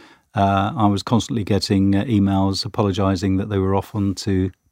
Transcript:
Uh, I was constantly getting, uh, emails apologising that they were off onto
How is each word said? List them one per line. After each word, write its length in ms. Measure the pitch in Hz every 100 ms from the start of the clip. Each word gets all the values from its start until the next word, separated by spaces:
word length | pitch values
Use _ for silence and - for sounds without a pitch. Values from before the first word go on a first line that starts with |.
| - _ _
Uh, 380 | 101 98 98 101
I 120 | 139 104
was 180 | 101
constantly 400 | - 110 - 113
getting, 500 | 95 98 - 98 98
uh, 80 | 98
emails 600 | 123 104 98 95 98 92
apologising 720 | 104 - 101 95 98 92 98 95
that 120 | 101
they 100 | 98
were 180 | 95 98
off 180 | -
onto 560 | 104 98 90 107 95 95 - _